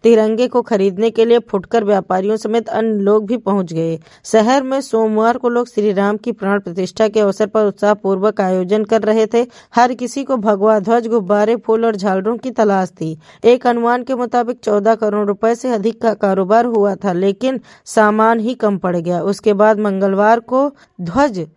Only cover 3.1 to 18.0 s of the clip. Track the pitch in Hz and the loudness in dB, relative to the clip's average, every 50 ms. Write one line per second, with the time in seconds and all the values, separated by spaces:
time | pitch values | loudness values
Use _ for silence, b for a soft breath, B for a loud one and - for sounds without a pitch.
3.1 | 208 214 214 190 247 233 - 190 202 196 185 165 165 160 165 165 165 156 160 b | 2 2 0 -2 -6 -4 -2 -2 -2 -2 -2 -4 -4 -4 -4 -4 -6 -8 -10 b
4.1 | b b b - - 220 208 226 262 285 262 262 269 277 269 - - 220 220 220 | b b b 0 0 2 4 4 2 0 0 -2 -4 -4 -4 -2 -2 0 0 0
5.1 | 214 214 220 226 247 262 - 240 240 240 247 240 _ 208 202 214 190 190 202 202 | 0 2 2 0 0 0 -2 -2 -2 -2 -4 -2 _ -2 -2 0 0 0 0 0
6.1 | 214 208 214 240 - _ 196 196 202 202 196 180 170 190 185 185 - - 220 214 | -2 -2 -6 -8 -8 _ -2 -2 -2 -2 -4 -6 -6 -6 -6 -6 0 0 0 2
7.1 | 220 220 208 196 190 - 220 196 - 220 214 202 196 _ - 208 208 208 - 190 | 2 2 0 0 0 -2 -4 -2 0 0 0 0 -2 _ 0 0 0 0 0 -2
8.1 | 196 190 196 214 208 - 196 185 185 185 185 180 208 214 214 196 226 214 202 208 | -2 0 0 -2 0 0 -2 0 0 -2 0 0 -2 -2 0 0 0 0 2 0
9.1 | 220 226 220 214 - 233 254 247 B B B B - 233 240 247 254 254 247 240 | 2 2 0 2 0 -2 -2 -2 B B B B 2 2 2 2 2 -4 -8 -6
10.1 | - 277 269 269 269 240 190 220 208 190 196 220 220 214 185 202 226 240 226 233 | -6 -8 -4 -2 -4 0 2 0 0 2 2 2 2 2 2 0 0 0 0 0
11.1 | 226 233 190 175 208 208 208 214 233 214 - - 220 226 226 233 214 196 185 208 | -2 -2 0 0 0 2 2 0 0 -2 0 0 0 2 2 0 -2 -2 -2 -2
12.1 | 190 190 190 214 240 226 - 262 247 - 220 208 196 190 185 180 _ - 165 160 | -2 -2 -2 -2 -4 -4 -6 -8 -2 0 0 2 2 0 -2 -4 _ -8 -8 -8
13.1 | 160 160 b b b b b 226 247 247 - 240 240 240 233 233 240 247 240 240 | -8 -10 b b b b b 4 4 4 2 0 0 0 0 0 0 -2 -2 -4
14.1 | 269 240 247 233 254 240 240 226 240 240 - 220 208 208 202 220 226 214 226 208 | -4 -4 -4 -2 -2 -2 -2 -2 -6 _ -2 -2 0 2 2 2 0 2 0 -2
15.1 | 202 208 208 202 202 202 - 226 240 233 - 254 240 214 196 233 226 226 - 226 | 0 0 -2 -2 -2 0 0 -2 0 0 -2 -4 -4 -2 -2 -4 -4 0 -2 -2
16.1 | 214 214 - 196 190 190 190 180 214 233 240 247 226 214 202 202 190 - - 202 | -2 0 -2 0 0 0 0 2 2 2 2 2 0 0 0 0 -2 -2 -4 -4
17.1 | 175 175 190 196 196 196 247 262 262 226 B B B B B - - 226 | -2 0 0 -2 -2 -2 -4 -4 -4 -4 B B B B B -2 2 2